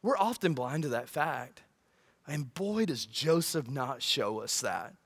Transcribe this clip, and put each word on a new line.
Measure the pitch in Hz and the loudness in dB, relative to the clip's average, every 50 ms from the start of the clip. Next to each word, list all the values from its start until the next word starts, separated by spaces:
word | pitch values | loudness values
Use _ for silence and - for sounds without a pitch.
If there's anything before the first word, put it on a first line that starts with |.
| - | 2
We're | 214 539 202 | 2 2 4
often | 196 220 240 - - 175 156 | 2 2 2 2 2 2 2
blind | 127 127 123 139 160 156 | 2 -2 -2 -2 -2 0
to | 147 | 0
that | 117 117 120 - | 0 -2 -2 -4
fact. | - 151 147 160 143 123 123 123 - - - _ _ _ _ _ _ _ _ _ _ _ _ | -2 -2 0 0 -2 -4 -6 -10 -14 -20 -20 _ _ _ _ _ _ _ _ _ _ _ _
And | - 143 151 143 123 - | -6 -4 -4 -4 -6 -6
boy, | - 196 202 208 220 226 | -4 -2 -2 2 2 2
does | 175 143 113 - | 2 0 -4 -6
Joseph | - - - 135 156 165 165 165 - - 165 135 117 | -6 -6 -2 4 4 6 6 4 2 -2 -2 -2 -2
not | 135 139 127 131 135 120 - | -2 -2 -2 -2 -2 -4 0
show | - - 143 113 101 110 107 | 0 2 2 2 0 0 -2
us | 110 113 - - | -2 -2 -2 0
that. | - 104 87 90 90 110 - _ _ | 0 0 -2 -2 -4 -6 -14 _ _